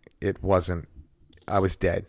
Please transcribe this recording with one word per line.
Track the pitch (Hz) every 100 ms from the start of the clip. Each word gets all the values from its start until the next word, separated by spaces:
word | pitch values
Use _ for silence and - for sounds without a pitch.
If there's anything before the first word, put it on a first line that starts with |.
| - _
it | 101 -
wasn't, | 95 92 90 85 - - - _ _ - -
I | 98
was | 95 -
dead. | 90 87